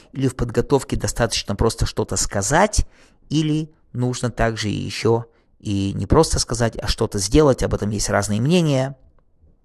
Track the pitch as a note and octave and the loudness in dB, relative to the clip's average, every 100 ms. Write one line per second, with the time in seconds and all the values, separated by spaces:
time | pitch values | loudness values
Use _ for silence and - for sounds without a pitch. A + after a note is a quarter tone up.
0 | - C#3 C3 - B2+ A#2 - C#3 - A#2+ | -14 -4 -2 -2 -2 -2 0 0 0 -4
1 | G#2 - A#2 - - G#2 A2+ - - - | -4 0 -2 -2 -4 0 0 0 -2 -2
2 | G#2 F#2+ - G2+ G2 D3+ G#3+ - - _ | -4 -2 -2 -2 0 2 2 0 -4 _
3 | _ _ - D3 D#3 D3+ D#3 _ _ A#2+ | _ _ -4 -2 0 -2 -4 _ _ -4
4 | B2 B2+ B2 - A2+ A2 G#2+ G2+ F#2+ - | -4 -2 -4 0 -2 -2 -4 -4 -6 -2
5 | A2+ A2+ A#2 _ _ _ - G2 G2 G2+ | 0 0 -2 _ _ _ -4 -2 -2 -4
6 | G2 C#3+ D#3+ - - A#2+ A#2 - G#2 - | 2 4 4 0 -2 0 -2 -2 -4 -2
7 | A2 G2+ G2 D3 D3+ B2 G2 G#2 G#2 G2+ | -2 -2 2 4 6 4 0 -2 -2 -2
8 | - G2+ G2+ G#2 C3 F3+ D#3+ C3 C3+ C#3 | 0 0 0 0 2 2 2 0 -2 -8
9 | - _ _ _ _ _ | -20 _ _ _ _ _